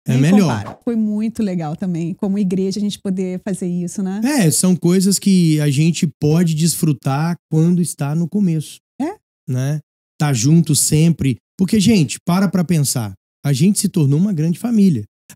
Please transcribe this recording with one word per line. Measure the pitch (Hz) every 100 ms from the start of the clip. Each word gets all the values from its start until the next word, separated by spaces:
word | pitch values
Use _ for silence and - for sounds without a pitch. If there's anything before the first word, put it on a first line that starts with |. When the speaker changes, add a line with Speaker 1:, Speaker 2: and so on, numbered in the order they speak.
| -
Speaker 1:
É |
Speaker 2:
Nem | 131 147
Speaker 1:
melhor. | 202 165 107
Speaker 2:
compara. | 101 - 247
Foi | 226
muito | 214 208 220 226
legal | 208 180 151 170
também, | 185 165 165
como | - 202 202
igreja, | 214 196 190 196
a |
gente | 202 -
poder | 202 185 185 185 -
fazer | 185 180
isso, | 175 175 -
né? | 190 196
Speaker 1:
É, | 240 294 165
são | - 185 180
coisas | 170 190 190 185
que | 202 185 170 151
a | 147
gente | 135 160 156 160 -
pode | 147 160 170 151
desfrutar | 170 - 160 127 139 139 165 170 _
quando | 160 170 175
está | 175 - 143 160
no | 170
começo. | 208 190 156 - - _ -
Speaker 2:
É. | 294 440 _ _ -
Speaker 1:
Né? | 127 135 151 - _ _ -
Tá | 147
junto | 131 139 165 160
sempre. | 143 - 151 170 160 135 107 _ -
Porque, | 185 220
gente, | 190 208 131 - -
para | 180 202
pra | 185
pensar. | 156 165 139 127 104 98 _ _ 143
A |
gente | 127 180 196
se | 196
tornou | 175 139 143
uma | 202
grande | 165 160 170
família. | 247 220 196 127 104 _ -